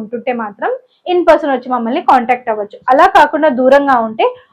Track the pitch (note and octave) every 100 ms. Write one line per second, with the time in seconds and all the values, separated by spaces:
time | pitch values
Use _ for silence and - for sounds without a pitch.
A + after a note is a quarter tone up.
0 | G#3+ A#3+ C4 A#3+ G#3+ G3+ E4 B4+ - _
1 | - F4+ E4+ D4+ D4+ C4 B3 B3 A3+ C#4+
2 | F4 C4 A#3 B3 A#3+ G#3+ G#3 - - C#4
3 | F#4 F#4+ D4 D4 D#4 B3 C4 C#4 C#4 B3+
4 | A3+ A3 A#4+ B4+ _